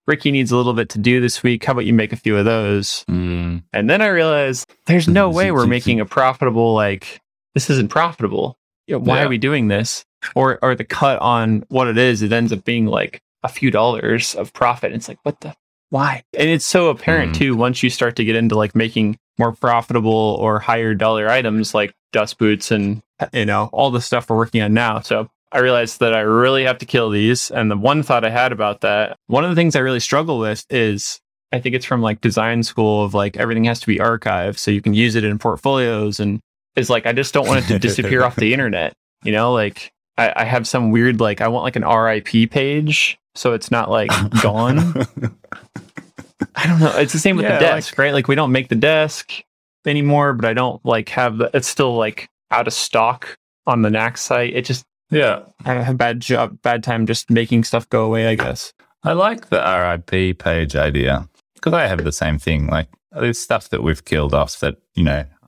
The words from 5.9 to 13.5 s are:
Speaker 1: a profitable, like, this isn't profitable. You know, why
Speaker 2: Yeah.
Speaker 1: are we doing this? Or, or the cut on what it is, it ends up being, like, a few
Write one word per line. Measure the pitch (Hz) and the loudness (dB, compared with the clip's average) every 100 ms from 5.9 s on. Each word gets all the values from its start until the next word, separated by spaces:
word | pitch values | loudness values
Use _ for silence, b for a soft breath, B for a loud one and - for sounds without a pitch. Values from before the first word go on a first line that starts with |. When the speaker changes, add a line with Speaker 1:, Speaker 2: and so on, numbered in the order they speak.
| 117 | 0
Speaker 1:
a | 104 | 0
profitable, | - 131 127 131 113 117 | 2 2 2 0 2 2
like, | 110 104 98 - - _ _ _ | 2 0 -2 -10 -20 _ _ _
this | 143 - | -4 0
isn't | 135 - | 0 2
profitable. | - 170 - 107 98 - - _ _ - | 0 0 -2 -4 -2 -4 -8 _ _ -6
You | 127 | -2
know, | |
why | 123 131 | 0 2
Speaker 2:
Yeah. | 143 | 2
Speaker 1:
are | |
we | 120 | 0
doing | 131 147 107 | 0 0 2
this? | 101 113 - - - B | 0 -2 -8 -14 -14 B
Or, | 127 131 - | 0 0 2
or | 127 | 0
the | 120 113 | -2 -4
cut | - 139 127 | 0 0 2
on | 113 117 110 107 - | 0 2 2 0 0
what | 131 123 | 0 0
it | 113 | 2
is, | 127 110 | 2 2
it | 107 | 0
ends | 117 113 | 0 0
up | 104 - | -2 -4
being, | 120 110 | -2 0
like, | - - - _ _ | 0 -4 -8 _ _
a | |
few | - | -10